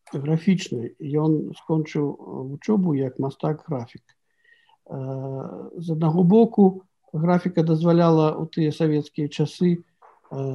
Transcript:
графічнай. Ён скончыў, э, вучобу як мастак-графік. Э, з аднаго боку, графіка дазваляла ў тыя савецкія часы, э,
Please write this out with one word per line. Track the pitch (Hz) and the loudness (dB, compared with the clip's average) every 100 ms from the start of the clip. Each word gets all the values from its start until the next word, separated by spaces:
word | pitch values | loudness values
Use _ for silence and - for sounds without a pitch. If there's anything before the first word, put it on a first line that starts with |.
| _ | _
графічнай. | 156 143 160 - 175 - 123 117 - | -6 -2 0 2 0 -2 -8 -8 -10
Ён | 147 151 156 151 - - | -4 -2 0 0 -2 -10
скончыў, | - 160 156 160 143 | -4 -2 -2 -4 -4
э, | 139 - 135 131 | -6 -12 -12 -12
вучобу | 143 - 214 180 | -8 -2 0 2
як | 143 135 - | 0 -2 -4
мастак-графік. | 139 - 156 156 - 135 117 - | -6 -4 -6 -6 -6 -8 -8 -16
Э, | _ _ _ _ _ _ _ _ - 135 131 135 135 135 - - - - | _ _ _ _ _ _ _ _ -16 -12 -10 -10 -10 -10 -12 -14 -14 -10
з | 170 160 | -6 -2
аднаго | 160 170 | 0 4
боку, | 175 220 226 226 190 185 - _ _ | 6 6 6 6 4 4 -10 _ _
графіка | 160 170 180 180 175 | -4 0 2 0 0
дазваляла | 165 160 170 170 170 160 156 | 2 2 4 4 6 4 2
ў | - 160 | 0 -6
тыя | - 151 | -2 -2
савецкія | 151 160 151 147 - 147 | 0 0 0 -4 -6 -6
часы, | - 147 - 180 170 | -2 -4 0 0 0
э, | - _ _ _ _ 139 135 | -4 _ _ _ _ -8 -8